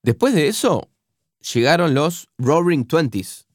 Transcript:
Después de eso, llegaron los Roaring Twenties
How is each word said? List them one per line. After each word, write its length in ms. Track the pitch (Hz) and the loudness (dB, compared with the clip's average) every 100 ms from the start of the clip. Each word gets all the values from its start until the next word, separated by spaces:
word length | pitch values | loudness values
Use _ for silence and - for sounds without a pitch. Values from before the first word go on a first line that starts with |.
Después 300 | 127 113 254 | -2 0 2
de 160 | 214 147 | 2 0
eso, 420 | 220 - 131 - _ _ _ _ _ - | 0 -2 -2 -6 _ _ _ _ _ -6
llegaron 400 | 123 123 170 170 | 0 2 2 2
los 380 | 135 156 170 - - | 0 -2 -4 -18 -6
Roaring 480 | 127 160 175 156 120 | 0 2 2 -2 0
Twenties 600 | 160 147 101 90 - _ | -2 -2 -6 -10 -18 _